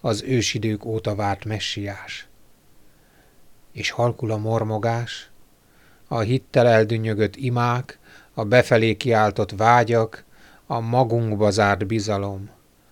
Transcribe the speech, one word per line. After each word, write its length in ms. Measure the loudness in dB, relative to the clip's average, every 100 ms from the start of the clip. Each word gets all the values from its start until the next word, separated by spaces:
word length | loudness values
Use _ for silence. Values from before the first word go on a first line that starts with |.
az 220 | -2 -4
ősidők 600 | -2 -2 0 -2 -4 -4
óta 300 | -4 -6 -4
várt 300 | -2 -2 -4
messiás. 800 | -6 -6 -6 -8 -8 -10 -14 -16 -18 -20 -20 _ _ -20 -20 _ _ _ _ _ -20 -20 -20
És 180 | -8 -6
halkul 400 | 0 0 0 -4
a 60 | -2
mormogás, 920 | -2 -2 -2 -2 -2 -2 -6 -10 -16 -20 -20 _ _ _ _ _ -8
a 100 | -4
hittel 480 | 0 -2 0 4 6
eldünnyögött 720 | 6 4 0 -2 0 0 0
imák, 640 | -4 0 0 -2 -6 -16 _ -20 -14
a 100 | -8
befelé 520 | 2 4 6 4 2 0
kiáltott 540 | 0 2 2 0 -4
vágyak, 720 | 0 4 4 4 2 0 -6 -20 _ -20 -20 _
a 140 | -6
magunkba 720 | 0 0 2 2 0 2 2
zárt 360 | 4 2 2 -2
bizalom, 640 | -2 -2 -2 -4 -8 -12 -18 _ _ _